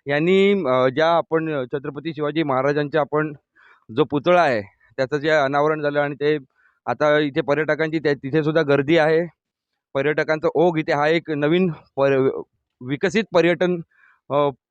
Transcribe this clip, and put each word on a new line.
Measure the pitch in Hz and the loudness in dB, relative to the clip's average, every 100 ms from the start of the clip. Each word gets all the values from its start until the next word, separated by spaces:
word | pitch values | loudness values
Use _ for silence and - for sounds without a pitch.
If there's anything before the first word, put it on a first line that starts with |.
| 139 | -4
यांनी, | 143 170 190 196 202 139 | -2 2 4 4 2 0
अ, | 127 127 | 2 2
ज्या | 127 160 | 2 2
आपण | 170 139 160 160 147 127 | 2 0 -2 -2 -6 -6
छत्रपती | 147 143 143 156 | -8 -8 -10 -10
शिवाजी | 147 147 151 | -6 -4 -2
महाराजांच्या | 151 131 139 147 147 156 | 0 0 0 0 -2 -2
आपण | 143 151 156 143 _ _ _ _ - 113 | -2 -2 -4 -8 _ _ _ _ -6 -2
जो | |
पुतळा | 147 143 143 175 | 0 0 2 2
आहे | 156 113 101 _ _ - | 2 0 -4 _ _ -6
त्याचं | 131 147 | -4 -2
जे | 151 | 0
अनावरण | 156 135 143 151 156 | 2 2 0 0 0
झालं | 147 147 | -2 -2
आणि | 147 | -2
ते | 143 147 151 127 _ _ _ 113 | -2 -2 -2 -6 _ _ _ -6
आता | 120 151 151 | -2 2 2
इथे | 147 127 | 0 -2
पर्यटकांची | 120 143 151 147 160 160 | -2 0 0 -2 -2 -2
त्या-, | 151 139 | -2 -2
तिथे | 135 156 | -2 -2
सुद्धा | 151 156 | 0 0
गर्दी | 143 139 139 165 | 2 2 2 2
आहे, | 151 160 170 - _ _ _ _ _ | 4 2 -2 -8 _ _ _ _ _
पर्यटकांचा | 139 143 156 156 160 165 | -4 -2 -2 -2 -2 -2
ओघ | 139 175 160 | 2 0 0
इथे | 156 | -2
हा | 147 151 | 0 0
एक | 170 160 | 0 -2
नवीन | 147 147 175 185 156 - - | -2 0 2 0 -4 -10 -2
पर-, | 139 135 135 - - _ _ - 127 | 2 2 0 -2 -8 _ _ -16 -8
विकसित | 139 190 202 - | -4 -2 -2 0
पर्यटन, | 180 170 165 180 175 - _ _ _ - | 2 2 2 0 -2 -8 _ _ _ -4
अ, | 139 143 131 _ | 0 0 -4 _